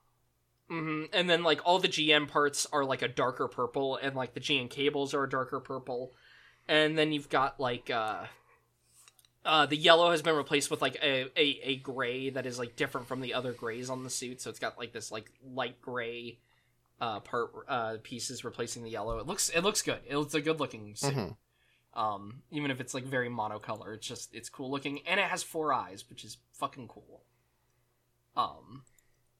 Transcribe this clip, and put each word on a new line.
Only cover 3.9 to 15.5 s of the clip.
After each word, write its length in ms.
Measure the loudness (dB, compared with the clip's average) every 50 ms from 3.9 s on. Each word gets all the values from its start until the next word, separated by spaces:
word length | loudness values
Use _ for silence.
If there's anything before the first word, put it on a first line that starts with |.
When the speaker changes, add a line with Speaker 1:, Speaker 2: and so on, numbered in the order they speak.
| 0
Speaker 1:
and, 200 | 0 -2 -4 -2
like, 180 | -2 -4 -6 -6
the 60 | -6
G 180 | -2 0 2 2
N 100 | 0 -2
cables 460 | -2 0 2 2 2 2 0 0 0
are 80 | 0 0
a 60 | 0
darker 300 | 0 -2 -2 -2 -4 -8
purple. 520 | -6 -6 -10 -8 -8 -6 -6 -6 -6 -8 -12 _ _ -20 -20 -20 -20 -20 _ _ _
And 320 | 2 4 6 6 4 4 2
then 140 | 2 2 2
you've 160 | -2 -4 0
got, 320 | 2 2 2 2 0 -2
like, 280 | -2 -2 -2 -4 -4 -4
uh, 380 | -2 -2 0 -2 -2 -4 -8 -12 -14 -18 _ _ _ _ _ _ _ _ _ _ _ _ -20 -20 _ _ _ _ _ _ 0
uh, 220 | 4 6 6 6
the 100 | 4 2
yellow 340 | 4 10 10 10 10 10 8
has 120 | 6 4 4
been 120 | 4 2
replaced 340 | 2 2 2 2 2 2 2 -2
with, 100 | 0 0
like, 140 | 0 0
a, 260 | 2 0 2 2 2 0 0 4 4
a, 200 | 4 4 4 0 -2
a 140 | -4 -4
gray 540 | -4 -4 -6 -4 -2 -2 -2 -2 -2 -2 -4
that 160 | -4 -4 -4
is, 120 | -4 -4 -6
like, 160 | -6 -6 -4
different 300 | -2 -2 -2 -2 -4 -6
from 140 | -4 -6 -6
the 140 | -4 -2 -2
other 180 | -2 -2 -4 -6
grays 380 | -6 -6 -6 -6 -6 -6 -6
on 120 | -6 -6 -6
the 60 | -6
suit. 300 | -6 -6 -6 -6 -8 -10
So 100 | -10 -10
it's 80 | -8 -6
got, 180 | -6 -6 -6
like, 160 | -6 -10 -10 -10
this, 180 | -10 -10 -8 -8
like, 180 | -10 -10 -12 _ _ -18
light 380 | -10